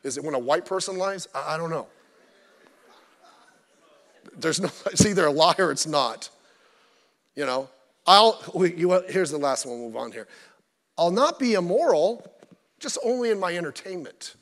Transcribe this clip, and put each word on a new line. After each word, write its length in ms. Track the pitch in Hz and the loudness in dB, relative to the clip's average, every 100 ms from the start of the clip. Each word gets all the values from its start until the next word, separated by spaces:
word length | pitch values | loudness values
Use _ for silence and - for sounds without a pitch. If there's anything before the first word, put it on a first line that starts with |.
Is 140 | 139 131 | -8 -8
it 60 | |
when 120 | 147 139 | -4 -4
a 40 | |
white 260 | 123 156 175 | 0 -2 0
person 320 | 190 185 185 | -6 -4 -4
lies? 300 | 190 196 - | -4 -6 -8
I, 220 | 135 143 156 | -8 -6 -6
I 20 | |
don't 120 | 165 | -4
know. 180 | 160 110 _ _ _ _ _ _ _ _ _ _ - _ _ - - _ _ _ _ _ _ _ _ - - | -6 -8 _ _ _ _ _ _ _ _ _ _ -20 _ _ -20 -20 _ _ _ _ _ _ _ _ -20 -8
There's 220 | 160 156 | -4 -2
no, 100 | 190 - | -4 -6
<laughs> 60 | 196 | -6
it's 180 | 190 214 | 0 2
either 200 | 196 160 | 4 2
a 60 | |
lie 240 | 143 165 165 | 4 4 4
or 140 | 175 | 0
it's 160 | 139 160 | 0 -2
not. 420 | 147 127 110 - _ _ _ _ _ _ _ _ _ _ - | 0 0 -4 -14 _ _ _ _ _ _ _ _ _ _ -6
You 100 | 139 | -4
know, 240 | 127 135 _ _ _ - | -2 -4 _ _ _ 6
I'll, 360 | 196 220 - - | 8 8 4 -6
we, 200 | 170 180 170 | 0 0 2
you, 160 | 175 185 185 | 2 2 0
here's 220 | 180 170 | -2 -2
the 60 | 151 | -2
last 280 | 143 131 131 | -2 -2 -4
one, 140 | 120 | -8
we'll 100 | 120 | -8
move 80 | 113 | -8
on 140 | 120 | -10
here. 160 | 110 104 - - _ _ _ _ - | -12 -16 -20 -20 _ _ _ _ 0
"I'll 140 | 170 | 2
not 280 | 190 294 330 | 4 2 2
be 140 | 254 | 0
immoral, 760 | 202 175 208 330 170 175 233 - _ - - _ _ | 2 2 2 4 4 4 0 -12 _ -20 -20 _ _
just 180 | 285 - | -10 -4
only 280 | 226 247 240 | -2 0 0
in 80 | 208 | 0
my 160 | 185 175 | -2 -4
entertainment." 800 | 170 - 190 185 147 - - - | -6 -8 -12 -12 -12 -16 -20 -20